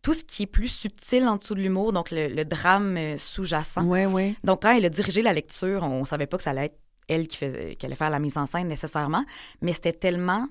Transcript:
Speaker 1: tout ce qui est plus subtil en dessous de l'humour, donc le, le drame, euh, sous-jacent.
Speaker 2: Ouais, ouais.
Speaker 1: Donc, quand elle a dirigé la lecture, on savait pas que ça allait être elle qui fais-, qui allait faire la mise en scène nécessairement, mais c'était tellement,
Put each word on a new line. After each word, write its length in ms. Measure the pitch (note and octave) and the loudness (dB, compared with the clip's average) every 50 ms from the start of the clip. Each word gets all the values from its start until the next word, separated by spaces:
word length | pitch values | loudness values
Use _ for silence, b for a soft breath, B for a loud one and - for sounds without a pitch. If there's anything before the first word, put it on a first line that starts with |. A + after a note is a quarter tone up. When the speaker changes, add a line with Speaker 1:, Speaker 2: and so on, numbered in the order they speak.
| - | -2
Speaker 1:
tout 120 | - D#4+ | 0 0
ce 100 | D#4+ - | 0 0
qui 180 | - - - G#3 | -4 -6 -6 -4
est 40 | |
plus 200 | G3 - - G#3 | 2 4 2 4
subtil 640 | B3 - - - G3+ - - - - B3+ B3+ B3+ A#3+ | 4 -2 -2 -4 -6 -6 -6 -4 2 2 4 4 4
en 80 | G#3 | 2
dessous 180 | G3+ - - G#3+ | 0 -2 -4 -4
de 60 | F#3+ | -2
l'humour, 320 | F#3+ F#3+ F#3 F#3 G3+ A3 G3+ | 0 2 2 2 2 2 0
donc 180 | F3+ E3 - | 0 -2 -2
le, 160 | E3+ D#3+ D#3 | -2 -2 -2
le 180 | C#3+ - D3+ D#3 | -2 -2 -2 -2
drame, 520 | D3 E3+ D3 - F3+ F#3+ G3+ G3+ G3 F#3 | -2 -2 0 4 4 4 4 4 2 0
euh, 200 | E3+ D#3+ D#3 D3+ C#3+ | 0 -2 -2 -4 -4
sous-jacent. 680 | - - - - F#3+ E3 E3 D3+ D#3 - - F3 F3 | -6 -6 -6 -4 -4 -2 -2 0 -2 -2 0 0 2
Speaker 2:
Ouais, 200 | F3 F3+ F#3 G3 | 2 4 4 2
ouais. 280 | G3 F#3+ F#3+ F#3+ G3 G#3 - - | 2 2 2 0 0 -2 -2 2
Speaker 1:
Donc, 200 | F#3+ F#3+ F#3 - | 2 2 4 6
quand 100 | G#3+ A#3+ | 6 6
elle 80 | A#3 G3 | 6 4
a 40 | E3+ | 2
dirigé 320 | D#3+ F3+ G#3 - E3 G3+ A#3 | 2 0 -2 0 2 2 4
la 100 | A3+ F3+ | 4 2
lecture, 520 | D3+ - - - - F#3 F#3+ G3 G3 E3+ | 0 -2 -4 -6 -4 -2 -2 -2 0 -2
on 200 | C#3+ C3 C3 C3+ | -2 -2 -2 -2
savait 220 | - D3+ D3 C#3+ | -2 -2 -4 -4
pas 100 | C#3+ - | -2 -4
que 60 | F#3+ - | -4 -2
ça 80 | D3+ | -2
allait 140 | C3+ C3+ C#3 | -2 -2 -2
être 120 | D#3 - - - _ _ _ _ | -4 -6 -10 -20 _ _ _ _
elle 220 | - D#3+ E3 E3 D#3+ | -2 -2 -2 -2 -4
qui 80 | - | -6
fais-, 400 | - D3 C#3 B2+ - D#2 D#2 - - | -6 -6 -6 -6 -6 -8 -10 -10 -8
qui 80 | - | -8
allait 80 | C3 C3 | -8 -4
faire 160 | - D#3 D#3 | -2 -2 0
la 80 | D3+ C#3+ | 0 0
mise 180 | D3+ D3 - | 0 -2 -2
en 100 | D#3 C#3+ | -2 -4
scène 200 | C3+ - E3+ F3+ | -2 -2 -4 -4
nécessairement, 580 | E3+ D3+ - - D3+ - D#3 D3 C#3 D#3 G3 C#4+ B B B B B B B - | -4 -4 -6 -6 -4 -2 -2 -2 0 0 0 -2 B B B B B B B -4
mais 100 | F3 E3 | -2 -2
c'était 200 | - - E3+ E3 | 0 -2 -2 -2
tellement, 560 | - - F#3 F3+ F3 F3+ F3+ F#3 G#3+ B3 C#4+ | 0 0 0 0 0 0 0 0 0 0 -4